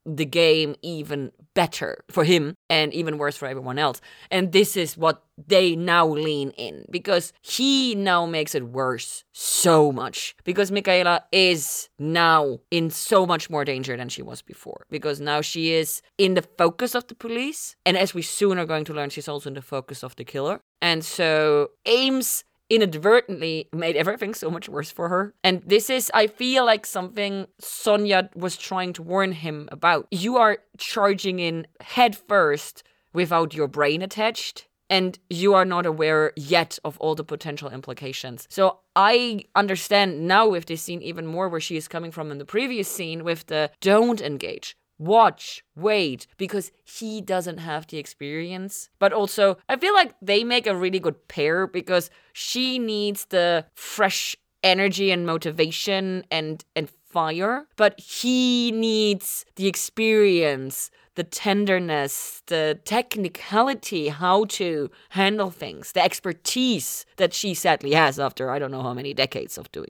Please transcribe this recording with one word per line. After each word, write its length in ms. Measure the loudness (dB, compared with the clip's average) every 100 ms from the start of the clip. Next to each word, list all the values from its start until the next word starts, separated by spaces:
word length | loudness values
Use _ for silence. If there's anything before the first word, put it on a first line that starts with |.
| -8
the 200 | -6 -2
game 500 | 4 4 4 2 -6
even 520 | -10 -10 -8 -8 -8 -14 _
better 500 | -2 0 -2 -8 -8 -6
for 140 | 0
him 320 | 4 4 2 -6 -2
and 240 | 0 0
even 240 | -2 -4 -2
worse 180 | -4 -4
for 120 | -8
everyone 320 | -8 -6 -2
else." 200 | -2 -2 -12 -20 -4
And 220 | -2 2
this 240 | 4 4 2
is 200 | -4 0
what 280 | 0 0 _ -10
they 380 | 2 4 4 2
now 300 | 2 4 4
lean 440 | 2 -2 -2 -4
in, 340 | -8 -12 -12 -10
because 420 | -6 0 0 0 _
he 520 | -8 0 2 2 2
now 300 | 0 2 2
makes 300 | 2 -2 -2
it 80 | -4
worse 640 | -6 -4 -2 -4 -8 -14 -16
so 600 | -10 -4 2 6 6 6
much, 420 | 2 -4 -6 -10 -10
because 260 | -4 0 0
Michaela 540 | 0 2 4 4 2 2
is 600 | 4 4 2 -2 -8 -10 -8
now 600 | -2 2 6 6 4 -4 -4
in 180 | -2 -2
so 380 | -4 2 4 4
much 240 | 0 -2
more 140 | -4
danger 320 | -4 -4 -6 -8
than 100 | -8
she 140 | -12
was 180 | -14 -16
before, 460 | -18 -20 -18 -18 -12
because 320 | -8 -6 -4
now 220 | -2 -2
she 300 | -2 -2 0
is 280 | 0 0 -4 -6 2
in 180 | 2
the 120 | 2 -2 2
focus 380 | 2 2 -2
of 120 | -4 -6
the 60 |
police, 600 | -12 -8 -6 -6 -8 -12 -4
and 140 | 0 2
as 160 | 0
we 80 | -2
soon 360 | -6 0 0 0
are 60 |
going 200 | -2 -4
to 100 | -4
learn, 160 | -6 -8
she's 180 | -8 -8
also 220 | -8 -8
in 40 |
the 80 | -12
focus 400 | -8 -8 -8 -12
of 140 | -14 -16
the 80 |
killer. 360 | -10 -6 -4 -4 _ -2
And 240 | 0 0
so 680 | -2 -2 2 2 4 2 0 _
Ames 600 | 0 2 2 0 -2 -6 -8 _ 0
inadvertently 1000 | 2 2 2 4 4 4 -4 -6 -6 -6
made 220 | -4 -2 0
everything 360 | 0 -2 -6
so 180 | -6 -6
much 200 | -6 -8
worse 200 | -10 -8
for 200 | -6 -2
her. 240 | -2 -4 -2
And 180 | 0 0 2
this 240 | 2 2
is, 200 | -2 2
I 140 | 2 2
feel 360 | 0 0 2
like, 220 | 4 2 0
something 600 | -8 -8 -6 -4 -4 -8 _
Sonya 720 | -14 -4 2 2 4 2 0
was 220 | -4 -8 -8
trying 360 | -6 -4 -4
to 80 | -8
warn 300 | -4 -2 -2
him 360 | -2 -8 -8 -12
about. 360 | -2 2 2 0
You 260 | -4 0 4
are 200 | 4 2 _ -14
charging 600 | -6 2 2 2 -2 -2
in 260 | -2 -4 -8 -16
head 360 | -4 2 2 2
first 680 | 2 4 4 2 -4 -18 -20 _ _
without 420 | -2 0 2 0
your 140 | 0 -2
brain 340 | 2 2 0
attached, 640 | -4 -2 -2 -2 -8 -12 -20 _ -2
and 300 | 0 0 -4 -10
you 240 | 0 4
are 120 | 6
not 200 | 4 0
aware 480 | -2 0 2 2 0 -2
yet 420 | 0 2 0 -6
of 120 | -12 -4
all 180 | -4 -4
the 80 |
potential 440 | -6 -10 -10 -10 -12
implications. 760 | -12 -12 -12 -10 -10 -12 -14 -8
So 300 | 2 2 0 _
I 500 | 4 6 4 2 -6 -2 0
understand 720 | 2 0 2 4 4 0 2
now 200 | 6 6
with 180 | 2 -4
this 160 | -8
scene 200 | -8 -10
even 240 | -10 -10 -6
more 220 | -4 -2
where 120 | -4
she 160 | -4 -6
is 120 | -6
coming 240 | -10 -10
from 180 | -10 -10
in 80 | -10
the 60 |
previous 440 | -6 -4 -2 -4 -6
scene 360 | -6 -8 -6
with 220 | -4 -6 -4
the 260 | -2 -2 -2
"don't 400 | 4 4 4 0
engage, 560 | -4 -6 -8 -10 -14 -18 _ -8
watch, 680 | 2 6 6 2 -12 -16 _
wait," 540 | -4 0 0 0 -4 -12 -10
because 340 | -6 -6 -8 _
he 360 | _ -14 -10 -10
doesn't 380 | -4 -4 -4 -8
have 300 | -8 -8 -8
the 100 | -12
experience. 920 | -12 -12 -10 -8 -8 -8 -10 -12 -14 0
But 120 | 2
also, 460 | 2 0 4 2 2 -2
I 60 | 0
feel 160 | 2
like 220 | 4 2 -2
they 220 | 0 0
make 240 | 2 0 0
a 80 | 0
really 240 | 0 -2
good 260 | -2 -6 -8
pair, 400 | -2 0 0 -2
because 420 | -4 -2 -2 -2 _ _
she 460 | -12 -6 -2 -2 -2
needs 460 | -2 -2 -2 -4
the 420 | -2 2 2 2 -2
fresh 600 | -12 -8 0 0 0 -6 -10 _ _
energy 480 | 2 4 2 2 0
and 160 | 2 0
motivation 1000 | -2 -2 0 0 0 -2 -2 -2 -4 -4
and, 340 | -4 -4 -8 -10 -8
and 120 | -8 _ _
fire, 580 | -2 0 0 -2 -2 -4 2
but 220 | 2 2
he 720 | -12 -4 0 2 4 2 0
needs 760 | 0 2 2 2 0 -4 -10 -10 -4
the 100 | -2
experience, 1200 | -2 -6 -2 2 6 6 4 2 -2 -6 -8 -10 _ _
the 100 | -10
tenderness, 1160 | -8 -4 0 0 2 0 0 -2 -2 -6 -10 -14 -4
the 300 | -2 0 -2
technicality, 1200 | -4 -4 -2 -4 -6 -8 -2 2 2 0 -6 -4 -4
how 360 | -2 2 2
to 460 | 2 -2 -2 -2 -6 _ _
handle 400 | 0 0 0 -4
things, 420 | -6 -14 -14 -4
the 120 | 2
expertise 1000 | 2 0 -6 -6 -4 0 2 0 -2 -10 -8 0
that 160 | 0
she 220 | 0 -4
sadly 380 | -2 0 0 2
has 260 | 4 4 2
after 300 | -4 -4 -4
I 80 | -4
don't 120 | -4
know 120 | -6
how 100 | -6
many 220 | -6 -6
decades 420 | -2 -2 -4 -10 -12
of 160 | -14
doing 160 | -14 -14